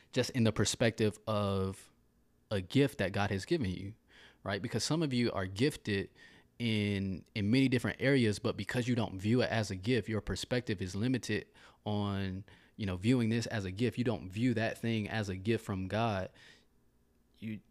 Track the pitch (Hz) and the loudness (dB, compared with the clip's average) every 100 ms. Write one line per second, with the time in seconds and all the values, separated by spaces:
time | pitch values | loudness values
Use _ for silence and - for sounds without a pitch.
0 | _ 175 - 131 110 - 101 - 117 107 | _ -2 0 2 2 4 0 2 2 4
1 | 107 - - 104 101 98 95 95 - _ | 0 0 -2 0 0 0 -2 -4 -14 _
2 | _ _ _ _ - 101 92 131 139 - | _ _ _ _ -6 -6 0 2 2 0
3 | 92 101 101 98 - 170 95 90 101 113 | -2 0 0 -2 -2 -2 -2 -4 -8 -14
4 | _ - - _ 95 101 117 117 - 156 | _ -20 -20 _ -6 -4 -2 -2 0 0
5 | 151 123 117 - 95 95 143 - - 98 | 2 2 2 0 -4 0 0 0 -2 -2
6 | - - - - _ - 117 107 104 101 | -2 -10 -20 -20 _ -4 0 2 2 2
7 | 98 90 - 107 101 127 131 123 107 - | 0 -4 -8 -2 4 6 6 4 0 0
8 | 131 139 113 101 113 98 98 127 117 120 | 2 4 4 2 -2 -4 -2 -2 0 0
9 | 110 95 104 123 110 113 101 95 104 123 | 0 -2 2 4 4 0 -2 -4 0 0
10 | 101 107 - 95 - 123 - 101 92 95 | 0 -4 -4 -6 -2 -2 -2 -4 -4 -2
11 | 123 123 - 104 - - - _ 107 104 | 0 -2 -2 -4 -4 -18 -20 _ -4 -2
12 | 101 98 95 95 - - - - 101 92 | 0 -2 -4 -6 -10 -20 -18 -6 -4 -2
13 | 107 127 113 117 110 107 95 95 120 120 | 2 2 2 0 -2 -6 -6 -2 -2 0
14 | 120 95 92 101 127 110 113 - 117 113 | -2 -2 -6 -2 0 2 -2 -2 -2 -2
15 | 101 110 98 92 98 113 - 98 92 104 | -2 -4 -4 -4 0 -2 -2 -4 -2 0
16 | 117 98 92 - - - _ _ _ _ | 0 -2 -6 -12 -20 -20 _ _ _ _
17 | _ _ _ - 110 107 _ | _ _ _ -14 -10 -10 _